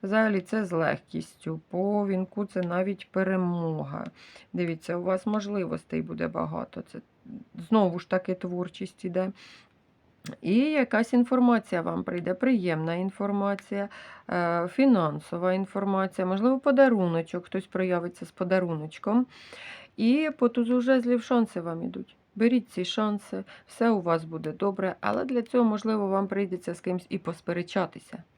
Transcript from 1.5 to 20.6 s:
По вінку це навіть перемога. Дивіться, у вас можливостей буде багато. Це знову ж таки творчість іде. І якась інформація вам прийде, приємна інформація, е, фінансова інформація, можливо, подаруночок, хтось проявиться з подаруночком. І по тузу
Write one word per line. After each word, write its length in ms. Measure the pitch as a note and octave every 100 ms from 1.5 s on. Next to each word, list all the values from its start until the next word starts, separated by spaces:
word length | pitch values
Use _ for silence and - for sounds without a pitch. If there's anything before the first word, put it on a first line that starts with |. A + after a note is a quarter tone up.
| D#3+ _
По 380 | F3 G3 G#3 G3+
вінку 380 | F#3+ F#3 - G3+
це 160 | F#3+
навіть 500 | F3 F3 F#3 F#3+ -
перемога. 920 | F#3 F#3+ F#3+ F3+ F3 E3 D#3 C#3+ C#3+ - _ - - -
Дивіться, 420 | E3+ F3 E3 - F3
у 80 |
вас 220 | F3+ F#3+ G#3
можливостей 760 | G#3 G3+ G3+ F3 D#3+ _ D#3+
буде 260 | D#3+ D#3+ E3
багато. 540 | E3+ - D#3 - -
Це 180 | - - - _ - - - - E3
знову 300 | A3 F#3+ F3
ж 100 | -
таки 260 | F#3 F#3 F#3
творчість 680 | F3+ F3+ F3+ - F#3 _ F#3+
іде. 260 | F3 F#3 F#3+ - - _ _ _ _ _ _ - -
І 140 | - G#3+
якась 580 | D4 D4+ B3 G#3+ A#3+
інформація 680 | B3 A#3+ C4 B3 A#3 - F3
вам 220 | E3+ E3+
прийде, 300 | F3+ F3 F3
приємна 600 | F3+ B3+ B3 F3+ D#3+ D#3+ E3+
інформація, 920 | F#3+ - G3+ G3+ G3+ G3+ - G3+ G3+ - - - -
е, 380 | F3+ F3 E3+ F3
фінансова 800 | - C4+ A3 D#3+ D3 - F3 F3+
інформація, 720 | F#3 F#3+ G3 G3 F#3+ F#3+ - F3+
можливо, 320 | F#3+ A#3 C4
подаруночок, 840 | C#4+ C4+ C4+ A3+ F3+ E3 E3 F#3 F3+
хтось 220 | F#3+ -
проявиться 580 | F#3 F#3 F3 F3 F3 F3
з 60 |
подаруночком. 920 | - F3+ F#3+ F3+ D#3+ D#3 - - A3+ B3+ - - - - - - -
І 320 | A3+ C#4 D#4 D4+
по 120 | A#3+
тузу 320 | A#3